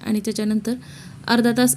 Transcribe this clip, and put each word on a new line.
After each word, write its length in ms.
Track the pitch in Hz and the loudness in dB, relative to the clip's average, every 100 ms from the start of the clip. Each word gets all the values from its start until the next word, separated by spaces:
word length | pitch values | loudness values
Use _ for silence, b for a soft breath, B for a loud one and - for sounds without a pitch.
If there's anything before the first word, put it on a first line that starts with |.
आणि 180 | - 214 | -2 -2
त्याच्यानंतर 500 | 208 214 214 214 208 254 B B B B - | -2 -2 0 0 -2 -6 B B B B 0
अर्धा 240 | 233 233 233 | 4 4 4
तास 200 | 254 | 2